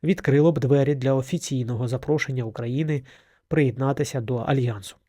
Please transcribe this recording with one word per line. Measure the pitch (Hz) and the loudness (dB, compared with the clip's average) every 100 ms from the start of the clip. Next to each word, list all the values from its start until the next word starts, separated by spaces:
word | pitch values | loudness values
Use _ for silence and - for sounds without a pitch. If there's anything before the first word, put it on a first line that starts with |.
відкрило | 156 180 - 139 156 | 0 0 2 4 6
б | 147 | 4
двері | 127 143 139 | 2 4 4
для | 147 131 | 2 2
офіційного | 135 131 170 - 135 117 120 123 | 0 0 -4 -4 -4 -2 -2 -2
запрошення | 127 - 151 - 127 | -4 -2 -2 0 -4
України | 113 117 117 127 156 147 131 - _ _ _ | -4 -6 -6 -2 -2 -2 -6 -20 _ _ _
приєднатися | 156 139 117 135 139 147 135 | 2 2 2 -2 0 -2 -4
до | 113 123 | -4 -4
Альянсу. | - 139 123 104 98 - | 0 0 0 -4 -12 -20